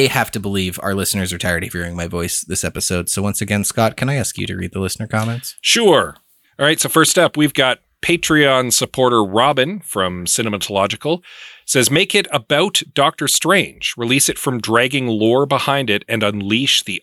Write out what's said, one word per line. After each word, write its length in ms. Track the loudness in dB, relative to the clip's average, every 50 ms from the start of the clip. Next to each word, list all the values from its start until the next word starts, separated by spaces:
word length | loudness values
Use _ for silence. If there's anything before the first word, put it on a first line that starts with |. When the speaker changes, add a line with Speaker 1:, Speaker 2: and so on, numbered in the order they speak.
| 4
Speaker 1:
have 240 | 2 2 0 -2 -2 -4
to 80 | -6
believe 400 | -4 -4 -2 -2 -2 -4 -4 -6 -4
our 120 | -4 -2
listeners 380 | -2 -2 -2 -2 -2 -2 -4 -4
are 60 | -4
tired 240 | -2 -2 -2 -2 -4
of 80 | -6 -6
hearing 220 | -8 -8 -6 -6
my 140 | -8 -8 -6
voice 320 | -4 -4 -4 -4 -4 -6 -6
this 220 | -6 -6 -6 -4
episode. 440 | -6 -6 -6 -4 -2 -2 -2 -4 -4
So 140 | -4 -4 -2
once 180 | -4 -4 -4
again, 220 | -4 -2 -2 -2 -2
Scott, 320 | -2 -2 0 0 0 0
can 120 | -2 -4 -2
I 80 | -2
ask 200 | -2 -4 -4 -6
you 100 | -8 -8 -8
to 80 | -6
read 160 | -8 -8 -8 -6
the 80 | -6
listener 260 | -6 -6 -6 -8 -8
comments? 500 | -6 -4 -4 -2 -4 -4 -8 -10 -12 -14 _
Speaker 2:
Sure. 560 | -2 0 0 4 4 6 6 4 4 0 -4 -14 _ _ _ _ _ _ _ 0
All 80 | 0
right, 140 | 2 2 0
so 80 | 0 2
first 300 | 4 4 4 4 4 4
up, 180 | 2 2 2
we've 180 | 2 0 2 2
got 240 | 2 2 2 2 -2 _ _ _ _ -2
Patreon 720 | -2 0 0 0 2 4 4 6 6 4 4 2 2 0
supporter 520 | 0 -2 -2 0 2 2 4 4 4 2
Robin 560 | 2 2 4 4 4 4 2 0 -2 -2 -8
from 440 | -10 -6 -2 -2 -2 0 -2 -4 -4
Cinematological 960 | -4 -2 -2 -2 -2 -4 -4 -4 -2 0 0 0 0 -2 -4 -4 -4 -4 -4 -6 -12 -20 -20 -20 -20 -20 -14 _
says, 240 | -2 2 2 2 2
"Make 240 | 2 0 0 2 0
it 120 | -2 0 0
about 520 | -2 -4 -2 0 0 2 2 2 0 -2 -4 -2 0
Doctor 340 | 0 2 2 0 -2 -2
Strange. 680 | -2 -2 0 2 2 2 2 2 0 -4 -8 -8 -8 -6
Release 320 | -4 -2 0 0 0 0 0
it 100 | -2 -4
from 220 | -4 -4 -4 -2
dragging 460 | 0 2 2 2 2 2 0 -2 -2
lore 400 | -2 0 2 2 4 4 4 2
behind 420 | 2 0 0 0 0 -2 0 0 0
it 160 | 0 0 0 -2
and 140 | -2 0 0
unleash 600 | 0 -2 -2 -2 -2 0 0 0 0 0 0 -2
the 200 | -4 -8 -10